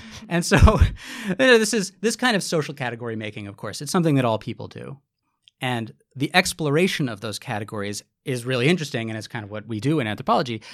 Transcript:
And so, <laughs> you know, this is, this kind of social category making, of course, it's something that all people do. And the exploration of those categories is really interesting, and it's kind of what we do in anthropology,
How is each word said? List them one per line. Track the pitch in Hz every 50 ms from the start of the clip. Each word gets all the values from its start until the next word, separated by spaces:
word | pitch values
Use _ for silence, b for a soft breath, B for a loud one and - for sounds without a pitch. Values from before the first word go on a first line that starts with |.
| B B B B B -
And | 170 175 170
so, | - 208
<laughs> | 143 139 - 220 - - - B B B B 254 247 220
you | 202 185 -
know, | 262 262 247
this | 220 220 208 240
is, | 220 185 - - _
this | 196 226 220
kind | - 247 254 220
of | 185 -
social | - 180 160 139 160 143
category | - 131 120 117 117 120 117 110
making, | 110 107 107 104 110 101
of | 101 101
course, | - - 107 95 -
it's | 147 -
something | - 185 165 165 143
that | 135 123
all | 117 110
people | 104 - 120 107 - -
do. | - - - - - 139 - _ _ _ _ _ _ _ _ _ _ _ _
And | - 127 123 117 113 110 - _ _ _ -
the | 127 139 - -
exploration | 185 185 - - - 160 143 139 160 185 185 - - 151 123
of | 110 104
those | - 110 98 -
categories | - - 117 104 104 104 110 104 101 101 101 98 - _ _ _ -
is | 147 127 123 117
really | 131 131 123 123
interesting, | 151 185 165 151 139 - 120 113 113
and | 110
it's | 110 107
kind | - - 120 104
of | 98
what | 104 107 104
we | 110 113 107
do | 113 139 160 156
in | 120
anthropology, | 107 104 - 135 - 233 214 160 123 113 107 B B